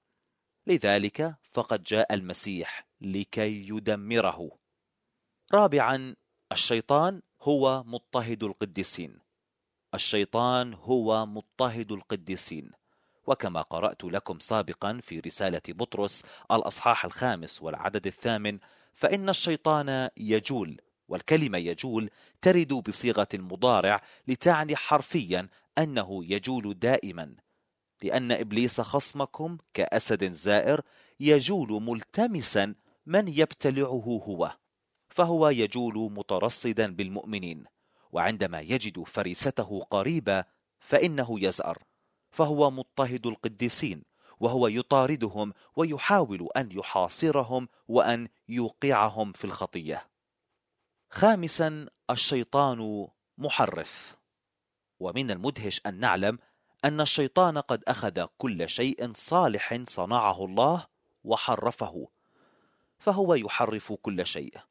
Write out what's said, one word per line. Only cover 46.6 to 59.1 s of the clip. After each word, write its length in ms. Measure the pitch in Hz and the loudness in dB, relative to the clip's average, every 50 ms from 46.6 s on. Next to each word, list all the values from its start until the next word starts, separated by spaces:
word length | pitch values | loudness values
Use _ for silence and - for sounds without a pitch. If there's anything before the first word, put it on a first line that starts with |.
| 131 104 | -4 -4
يحاصرهم 960 | 92 98 - - - 98 90 85 - - 160 160 143 143 123 113 127 127 127 - _ _ _ - | -6 -10 -8 -2 0 0 0 0 -2 -2 0 2 2 2 0 0 -2 -4 -6 -6 _ _ _ 2
وأن 400 | 113 123 - 117 120 117 117 113 _ _ _ - | 4 4 4 4 2 0 -2 -8 _ _ _ -6
يوقعهم 800 | 117 123 117 110 - - - 139 131 107 104 110 101 110 107 101 | -4 -2 -2 -2 -4 -2 0 2 4 4 4 4 2 -2 -6 -6
في 140 | 87 - - | -6 -10 -10
الخطية. 640 | 98 92 - 95 - - 90 78 76 73 - - _ _ _ _ _ _ _ _ _ _ _ _ _ _ _ _ _ _ _ _ _ | -8 -6 -6 -8 -8 -8 -8 -6 -6 -8 -8 -8 _ _ _ _ _ _ _ _ _ _ _ _ _ _ _ _ _ _ _ _ _
خامساً، 800 | - - 196 214 220 185 170 156 - - 165 156 156 151 147 - _ _ _ - | -2 4 6 6 6 4 2 -2 0 0 0 0 -2 -6 -12 -14 _ _ _ -6
الشيطان 1000 | 123 123 - - 147 127 117 - - 139 143 135 123 113 110 107 104 101 95 - _ _ _ _ _ - | -4 -2 0 0 0 0 -2 2 2 4 4 4 2 -2 -4 -4 -4 -6 -8 -10 _ _ _ _ _ -6
محرف، 800 | 135 143 - - 123 101 87 82 82 - - - - - - _ _ _ _ _ _ _ _ _ _ _ _ _ _ _ _ - | -4 -4 2 2 2 2 0 -4 -8 -10 -14 -18 -18 -20 -20 _ _ _ _ _ _ _ _ _ _ _ _ _ _ _ _ -8
ومن 320 | 92 90 87 127 135 120 | -8 -6 -4 -4 -2 -2
المدهش 500 | 101 90 98 139 143 - 107 101 - - - | -4 -4 -4 -6 -6 -4 -6 -6 -6 -6 -6
أن 140 | 101 95 92 | -8 -6 -2
نعلم 400 | 123 117 90 95 95 104 117 - _ _ _ _ _ _ _ - - | 2 2 2 2 2 0 -2 -2 _ _ _ _ _ _ _ -2 -2
أن 160 | 147 151 151 | 0 2 2
الشيطان 560 | 151 143 - - 143 131 - 180 185 175 156 147 | 0 0 2 0 0 2 4 4 4 4 4 0
قد 260 | - - 123 107 - - | -2 -2 -2 -2 0 -2
أخذ 380 | 120 - - 104 85 90 85 - _ - | -2 -2 -2 -4 -2 -2 -4 -6 _ -6
كل 320 | - 123 101 82 85 80 | -4 -4 -2 -2 -4 -4
شيء 440 | - - 120 131 - - 123 120 | -2 -2 -2 -2 -2 -4 -6 -8